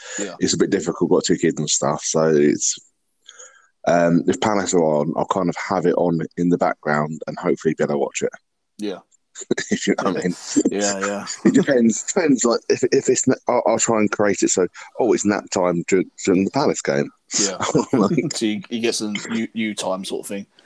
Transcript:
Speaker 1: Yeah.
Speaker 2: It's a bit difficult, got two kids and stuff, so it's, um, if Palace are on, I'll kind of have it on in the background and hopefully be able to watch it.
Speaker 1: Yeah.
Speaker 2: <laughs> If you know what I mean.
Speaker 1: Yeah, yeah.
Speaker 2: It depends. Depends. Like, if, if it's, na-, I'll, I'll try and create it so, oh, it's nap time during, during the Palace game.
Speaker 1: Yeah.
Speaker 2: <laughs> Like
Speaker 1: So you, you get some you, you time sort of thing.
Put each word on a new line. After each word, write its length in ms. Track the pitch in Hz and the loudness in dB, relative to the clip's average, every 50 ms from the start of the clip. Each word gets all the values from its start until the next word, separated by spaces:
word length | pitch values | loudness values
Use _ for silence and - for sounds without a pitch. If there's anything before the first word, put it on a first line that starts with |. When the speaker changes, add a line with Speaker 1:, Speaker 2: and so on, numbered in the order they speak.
| - - - - | -18 -14 -10 -10
Speaker 1:
Yeah. 180 | 104 98 87 - | -8 -10 -6 -4
Speaker 2:
It's 160 | 90 87 - | -2 -2 0
a 40 | 85 | 0
bit 120 | 92 82 | 0 0
difficult, 400 | - 95 - 87 82 - 90 78 | 0 0 0 -2 -2 -2 0 2
got 140 | 90 82 - | 2 2 2
two 120 | - 90 | 2 0
kids 220 | 78 - 82 73 - | 2 2 0 0 0
and 100 | 76 73 | -2 -2
stuff, 340 | - - - 69 76 76 - | -2 -2 0 -2 -2 -2 -4
so 260 | - - 80 80 80 78 | -2 0 2 2 4 4
it's, 440 | 73 73 73 - - - - - - _ _ _ _ _ _ _ _ _ - - - - - _ _ _ _ _ _ _ - | 4 4 4 2 2 -2 -4 -4 -6 _ _ _ _ _ _ _ _ _ -20 -20 -20 -20 -20 _ _ _ _ _ _ _ 0
um, 340 | 82 87 85 85 85 85 - | 2 2 4 4 2 2 2
if 140 | 156 - - | 0 -2 0
Palace 320 | - 110 107 101 92 85 92 | 0 0 0 0 0 2 2
are 80 | 90 82 | 2 2
on, 300 | 78 76 73 73 80 76 | 4 2 0 0 -2 -2
I'll 100 | - 85 | -4 -2
kind 220 | - - 98 92 87 | -2 -2 0 0 -2
of 80 | 82 | -2
have 280 | - - - 101 92 82 | -4 -4 -2 -2 0 2
it 80 | 87 82 | 2 2
on 240 | - 85 87 85 82 80 - _ | 2 2 0 0 0 -2 -6 _
in 120 | - 87 87 | -2 2 2
the 80 | 87 78 | 2 2
background 640 | 90 80 78 _ - 78 76 73 76 76 80 76 - | 2 0 -2 _ -2 -2 0 0 0 -2 -4 -8 -10
and 100 | - - - | -10 -10 -4
hopefully 360 | - 90 - - - 80 78 | -2 -2 -2 0 0 -2 0
be 60 | - - | 0 -2
able 100 | - 71 | -2 0
to 40 | 71 | -2
watch 240 | 67 62 - - - | -2 -4 -4 -4 -6
it. 80 | - - - _ _ _ _ _ _ _ _ | -6 -6 -8 _ _ _ _ _ _ _ _
Speaker 1:
Yeah. 220 | 107 104 95 90 - | -8 -8 -8 -8 -14
Speaker 2:
<laughs> 680 | _ _ _ _ _ _ - - _ - - - - | _ _ _ _ _ _ -20 -6 _ -6 -6 -2 -4
If 160 | 107 - - | -4 -2 0
you 80 | - 98 - - | -2 -2 0 0
know 100 | 98 90 | -2 -2
what 60 | 87 | 0
I 100 | - 90 | -2 -4
mean. 60 | 87 - - - - - - - | -4 -4 -8 -2 -2 0 0 0
Speaker 1:
Yeah, 280 | - 98 104 101 98 98 | 0 0 -2 -2 -2 -2
yeah. 260 | 95 101 101 101 98 - - - - | -4 -4 -4 -6 -8 -10 -12 0 0
Speaker 2:
It 80 | - - | 4 4
depends. 500 | - 190 - 143 123 117 113 107 - - | 4 4 4 4 4 4 4 2 0 -6
Depends. 400 | - - 202 175 151 139 117 - | -4 -2 0 2 2 2 4 4
Like, 160 | 117 113 - - _ | 2 0 0 0 _
if, 160 | - - - - - | -2 -2 0 2 2
if 160 | 139 - - | 2 2 2
it's, 180 | 127 - - | 0 2 2
na-, 80 | - 131 - _ - | 0 0 0 _ 0
I'll, 140 | 120 120 - | 0 2 2
I'll 120 | - 113 110 | 2 2 2
try 200 | - - 117 107 | 2 2 2 2
and 120 | 107 104 | 2 0
create 320 | - - 107 101 95 - - | 2 0 0 0 2 2 0
it 80 | 113 | 0
so, 180 | - - 90 87 _ - - - _ - | 2 2 0 0 _ -10 -20 -18 _ -2
oh, 120 | - 110 95 | 2 2 2
it's 100 | - - | 2 2
nap 200 | 101 104 - - - | 0 0 0 -2 -4
time 320 | - 101 90 90 87 87 80 - | -2 0 2 2 2 0 0 2
during, 220 | - 92 82 - _ - - | 2 2 2 0 _ -6 0
during 200 | - 95 90 95 | 2 2 2 2
the 60 | 95 | 0
Palace 320 | - 131 147 117 82 - - | 0 0 0 0 0 0 -2
game. 280 | - 71 71 73 - _ _ _ _ - - | -2 0 0 -2 -2 _ _ _ _ -4 -2
Speaker 1:
Yeah. 160 | 107 98 95 - | -2 -2 -2 -4
Speaker 2:
<laughs> 400 | - - - - 113 - - 127 | -4 0 0 0 0 2 2 2
Like 340 | 101 95 175 135 - - - | 2 2 2 0 -2 -2 -4
Speaker 1:
So 80 | - 117 | -2 -2
you, 140 | 107 107 104 92 - | -2 -2 -4 -6 -8
you 120 | 117 113 | -8 -2
get 140 | 113 117 107 | -2 -2 -2
some 220 | - 113 104 104 101 - - 113 | -2 -4 -6 -6 -8 -8 -6 -6
you, 160 | 113 113 - _ | -6 -6 -6 _
you 200 | 113 113 107 104 | -6 -6 -4 -4
time 300 | - - 92 92 92 95 | -6 -4 -4 -4 -4 -6
sort 220 | - 92 - - | -8 -8 -8 -8
of 20 | - | -8
thing. 180 | 104 98 101 _ _ _ _ | -10 -10 -10 _ _ _ _